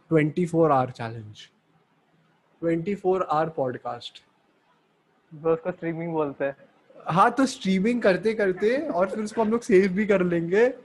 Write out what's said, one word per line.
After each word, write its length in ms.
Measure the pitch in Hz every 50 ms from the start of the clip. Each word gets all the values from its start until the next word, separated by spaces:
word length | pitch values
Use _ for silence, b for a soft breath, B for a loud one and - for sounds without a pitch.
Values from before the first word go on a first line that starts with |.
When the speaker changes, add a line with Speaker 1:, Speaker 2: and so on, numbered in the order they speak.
| _ -
Speaker 1:
ट्वेंटी 380 | 160 156 151 156 - 180 180
फ़ोर 260 | 160 160 165 165 156
आवर 180 | 139 131 127 127
चैलेंज, 460 | - - 117 113 117 117 107 107 107 - - - _ _ _ _ _ _ _ _ _ _ _ _ _ _ _ _ _ _ _ _ _ -
ट्वेंटी 340 | 160 170 165 165 165 202 202
फ़ोर 280 | 190 - 185 185 185
आवर 260 | 180 - 151 156 160 160
पॉडकास्ट। 760 | - - 135 131 127 123 - 120 120 117 - - - - _ _ _ _ _ _ _ _ _ _ _ _ _ _ _ _ _ _ _ _ _ _ 165
Speaker 2:
ब्रो, 180 | 147 160 160
उसको 180 | 165 165 - 185
स्ट्रीमिंग 420 | 180 - 170 165 160 160 170 170
बोलते 320 | 160 156 151 143 139 - 139
हैं। 120 | 139 - - - _ _ _ _ _ - - - -
Speaker 1:
हाँ, 220 | 160 185 208 208
तो 160 | 240 - 269
स्ट्रीमिंग 560 | 262 - - - 185 190 190 185 233 247 240
करते 320 | 220 202 180 180 196 220 220
करते 540 | 220 208 190 180 - 208 220 254 285 320 294
और 220 | - 175 190 196
फिर 140 | 208 214 214
उसको 180 | 208 - 233
हम 80 | 220 214
लोग 100 | 233 233
सेव 320 | - - 202 185 196 196
भी 140 | 180 202 220
कर 160 | 202 202 185
लेंगे 520 | 180 175 170 170 170 170 185 214 240 262 262 -